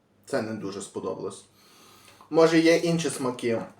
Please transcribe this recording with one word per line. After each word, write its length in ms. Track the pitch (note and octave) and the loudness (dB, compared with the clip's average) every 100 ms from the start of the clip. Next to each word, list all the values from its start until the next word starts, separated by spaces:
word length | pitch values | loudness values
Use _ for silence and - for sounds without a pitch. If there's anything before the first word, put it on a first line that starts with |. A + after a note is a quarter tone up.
| _ _ - | _ _ -6
це 160 | C3 | -4
не 120 | A2 | -4
дуже 280 | A2 G2+ F#2+ | -8 -10 -10
сподобалось. 640 | - G#2+ F#2+ F#2+ G2 - - _ _ _ - _ - _ - | -12 -10 -8 -8 -10 -12 -20 _ _ _ -20 _ -20 _ -2
Може, 300 | D#3 D#3+ E3 | 4 6 6
є 180 | D#3+ E3 | 6 4
інші 320 | E3+ E3 C#3+ | 2 0 -2
смаки, 520 | - C3 A#2+ A#2+ A2+ - | -4 -6 -4 -2 -4 -6